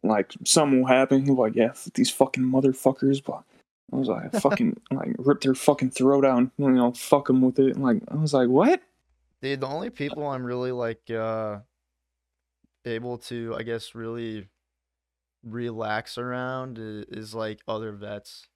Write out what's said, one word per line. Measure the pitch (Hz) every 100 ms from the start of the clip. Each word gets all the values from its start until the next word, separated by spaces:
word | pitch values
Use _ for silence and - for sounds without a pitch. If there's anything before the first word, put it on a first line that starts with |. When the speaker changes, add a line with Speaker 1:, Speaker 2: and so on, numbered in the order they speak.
Speaker 1:
like, | 110 107 95 -
something | - 170 147 131
will | 127
happen. | 131 131 135
He'll | 139 131
be |
like, | 110 113
"Yeah, | 110
f-, | - -
these | - 123
fucking | - 131 -
motherfuckers," | 127 131 135 131 131 131 135 139
but | - - _ _ _ _ -
I | 131
was | 127
like, | - -
Speaker 2:
<laughs> |
Speaker 1:
"Fucking, | 220 - - 233 - _
like, | 135 - -
rip | 113 -
their | 135
fucking | 131 - 143 131
throat | - 131 139 135
out | 123
and, | 131 -
you | 139
know, | 127 123
fuck | 123 - 143 -
'em | 131
with | 127 127
it." | 135 -
And, |
like, | 135 110 -
I | 151
was | 156
like, | 139 123
"What?" | 131 233 359 _ _ _ _ _ _
Speaker 2:
Dude, | 135 135
the | 131
only | 151 220
people | - 139 151 147
I'm | 131
really, | 123 123 127
like, | 123 117 113 -
uh, | 113 110 110 107 104 110 _ _ _ _ _ _ _ _ _ _ _
able | 120 113 123 123
to, | - 120 113 117
I |
guess, | 113 113 -
really | 117 113 117 113 107 101 _ _ _ _ _ _ _ _ _
relax | 117 117 117 113 107 107 - -
around | 123 123 127 131 131 113
i-, | 110 107 -
is, | 110 110
like, | 110 110 107 -
other | 110 110
vets. | 104 104 104 - - _